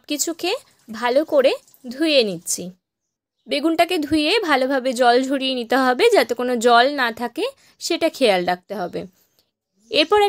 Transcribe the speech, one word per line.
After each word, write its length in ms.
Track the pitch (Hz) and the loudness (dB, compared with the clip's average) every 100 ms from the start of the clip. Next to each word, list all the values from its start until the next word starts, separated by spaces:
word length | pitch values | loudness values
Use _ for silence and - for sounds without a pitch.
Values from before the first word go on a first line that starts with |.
| - | -4
কিছুকে 420 | 294 - 330 349 508 _ _ - | -6 -6 -4 -6 -6 _ _ -20
ভালো 320 | 214 240 254 311 | -4 0 0 2
করে 180 | 302 254 523 _ _ 247 | 2 2 0 _ _ -14
ধুয়ে 280 | 247 320 285 214 | -4 2 2 0
নিচ্ছি। 340 | 170 - - 180 - _ _ _ _ _ _ - | -4 -8 -8 -10 -16 _ _ _ _ _ _ -6
বেগুনটাকে 480 | 277 302 320 339 359 285 | -2 0 0 0 0 -2
ধুয়ে 240 | 311 302 453 359 | 0 0 0 0
ভালোভাবে 420 | 262 262 277 254 240 | 0 0 -2 -2 2
জল 140 | 247 247 262 | 4 4 2
ঝরিয়ে 280 | 277 262 254 | -4 -4 -4
নিতে 180 | 226 269 262 | -2 0 2
হবে, 200 | 254 440 359 | 2 4 4
যাতে 180 | 247 247 | 2 -2
কোনো 140 | 247 247 240 | -4 0 4
জল 200 | 233 254 294 | 4 4 0
না 60 | 240 226 | -4 -4
থাকে 260 | 240 294 480 - _ _ | -8 -6 -8 -8 _ _
সেটা 260 | - 330 330 - | -6 -2 -2 0
খেয়াল 240 | 247 185 180 | 2 2 0
রাখতে 240 | 180 - 208 | -6 -8 -10
হবে। 220 | 175 180 180 _ _ _ _ _ _ _ 220 | -8 -10 -14 _ _ _ _ _ _ _ -4
এরপর 280 | 269 320 415 | -2 2 2